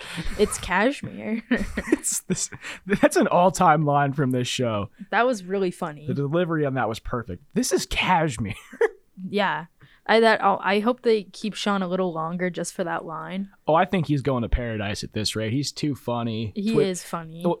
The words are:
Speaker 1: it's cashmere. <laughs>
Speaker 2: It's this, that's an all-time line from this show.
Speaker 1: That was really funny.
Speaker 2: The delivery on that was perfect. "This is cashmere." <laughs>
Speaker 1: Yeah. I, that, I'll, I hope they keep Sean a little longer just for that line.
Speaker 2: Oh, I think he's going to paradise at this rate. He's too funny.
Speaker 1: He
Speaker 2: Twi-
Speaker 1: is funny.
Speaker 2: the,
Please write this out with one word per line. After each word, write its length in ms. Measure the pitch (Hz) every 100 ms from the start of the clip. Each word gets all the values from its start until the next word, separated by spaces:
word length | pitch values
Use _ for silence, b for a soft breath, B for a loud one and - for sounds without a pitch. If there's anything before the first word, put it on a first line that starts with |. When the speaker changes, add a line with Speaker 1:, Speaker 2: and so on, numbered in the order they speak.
| B B B -
Speaker 1:
it's 180 | 214 -
cashmere. 840 | - 185 233 285 - 196 214 226 -
<laughs> 40 | 226 202 - -
Speaker 2:
It's 280 | - - -
this, 280 | - 185 - B B B
that's 300 | 185 202 294 370
an 120 | 226
all-time 560 | 170 180 180 180 151
line 280 | 147 143 143
from 200 | 135 127
this 160 | 127 123
show. 420 | - 120 104 98 B 196
Speaker 1:
That 120 | 202
was 200 | 247 220
really 260 | 180 196 185
funny. 340 | - 170 147 147
Speaker 2:
The 60 |
delivery 520 | 123 139 170 170 160 143
on 80 |
that 140 | 131 113
was 100 | 110
perfect. 460 | - 123 113 87 _
"This 180 | 214 254
is 140 | 370 -
cashmere." 680 | - - 180 160 117 101 - - -
<laughs> 480 | 440 - _ - 185
Speaker 1:
Yeah. 380 | 196 190 151 170 _ b b -
I, 120 | 226
that, 220 | 226 214
I'll, 160 | 196 190
I 180 | 185 202
hope 220 | 214 247
they 220 | 240 220
keep 300 | - - 214
Sean 280 | - 208 196
a 40 | 180
little 240 | 185 185
longer 380 | 160 160 175 180
just 220 | 170 170
for 100 | -
that 200 | 170 165
line. 460 | 165 156 160 185 196 _ -
Speaker 2:
Oh, 60 |
I 100 | 160
think 220 | 185 196 147
he's 160 | 147
going 200 | 131 127
to 60 | 110
paradise 560 | - 120 110 101 104
at 80 | -
this 240 | 104 104 107
rate. 160 | 110
He's 180 | 123 135
too 220 | - 151
funny. 580 | 127 - 120 117 110 110 214
Speaker 1:
He 160 | 208
Speaker 2:
Twi- 120 | 220
Speaker 1:
is 200 | 190 175
funny. 380 | - 170 160 165
Speaker 2:
the, 120 | 175 170